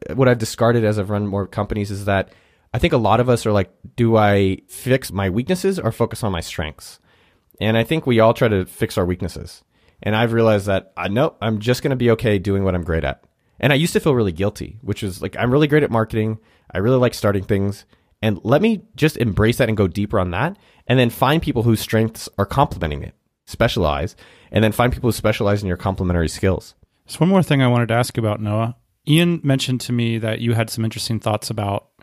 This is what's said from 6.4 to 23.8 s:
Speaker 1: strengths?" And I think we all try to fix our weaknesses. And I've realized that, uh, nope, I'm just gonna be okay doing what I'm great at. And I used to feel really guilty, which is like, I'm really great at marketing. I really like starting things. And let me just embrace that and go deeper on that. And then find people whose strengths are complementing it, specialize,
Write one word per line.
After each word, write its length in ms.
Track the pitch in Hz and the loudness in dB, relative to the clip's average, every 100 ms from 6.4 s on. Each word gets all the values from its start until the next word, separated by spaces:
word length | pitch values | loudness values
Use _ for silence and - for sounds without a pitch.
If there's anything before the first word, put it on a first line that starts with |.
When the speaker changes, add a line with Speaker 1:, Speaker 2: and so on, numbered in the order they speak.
Speaker 1:
strengths?" 580 | - - 78 - - - _ _ _ _ _ - | -6 -8 -8 -10 -20 -20 _ _ _ _ _ -4
And 160 | 104 113 | 0 2
I 60 | |
think 220 | 117 160 139 | 0 -2 2
we 140 | 117 | 4
all 140 | 110 | 4
try 140 | 117 120 | 4 2
to 180 | 98 90 | 2 -2
fix 320 | - 113 - | -4 -4 -2
our 80 | 90 | -2
weaknesses. 580 | 90 85 - 85 - _ _ _ - | -2 -6 -10 -16 -18 _ _ _ -10
And 140 | 107 107 | -4 0
I've 160 | 117 | 0
realized 340 | 117 113 104 98 | 2 4 2 0
that, 260 | 95 - - | -4 -4 -8
uh, 140 | 92 | -4
nope, 280 | 107 160 - | 0 -2 -2
I'm 180 | 110 110 | -4 -2
just 240 | 110 123 | -2 -2
gonna 140 | 151 131 | -2 0
be 140 | 120 | 2
okay 280 | 113 113 104 | 2 2 0
doing 240 | 95 98 | 0 0
what 100 | 95 | 0
I'm 120 | 90 85 | -2 -2
great 180 | 82 | -2
at. 200 | 69 71 _ _ _ - | -2 -6 _ _ _ -2
And 140 | 135 | 0
I 20 | 143 | 2
used 160 | 170 | 0
to 60 | 214 | 0
feel 160 | 165 123 | 2 2
really 160 | 101 | 0
guilty, 480 | 78 101 - - 110 | 0 -4 -4 -12 -12
which 220 | - 101 | -8 -6
is 180 | 101 92 | -8 -8
like, 140 | 95 - | -8 -4
I'm 160 | 120 | 2
really 160 | 139 151 | 2 4
great 160 | 151 | 4
at 80 | 143 | 2
marketing. 480 | 113 110 113 110 110 _ _ _ | 0 0 -2 -2 -4 _ _ _
I 60 | 90 | -2
really 200 | 107 131 | 2 2
like 160 | 123 | 2
starting 300 | - 104 101 | 0 0 0
things. 400 | 92 98 98 101 - _ _ - | 0 0 -2 -6 -14 _ _ -4
And 180 | 110 95 | -2 -2
let 180 | 101 147 | 2 2
me 220 | 220 202 - - | 2 -2 -6 -2
just 220 | 156 - | -2 0
embrace 400 | 117 90 110 120 | -2 2 2 2
that 100 | 117 | 0
and 80 | 107 | 2
go 120 | 98 | 0
deeper 320 | 101 104 107 | 0 -4 -2
on 120 | 90 | -2
that. 260 | 87 156 202 _ _ - | -2 -4 -6 _ _ 0
And 100 | 127 | 2
then 120 | 120 | 2
find 320 | - 127 160 | 2 2 2
people 220 | 151 120 | 0 0
whose 180 | 117 110 | 2 2
strengths 480 | - 110 113 - - - | 2 0 0 -4 -10 -4
are 80 | 101 | -2
complementing 580 | 135 147 - 82 71 | 0 0 -2 -6 -6
it, 100 | - - _ _ - | -10 -16 _ _ -10
specialize, 720 | - 113 113 | -2 0 2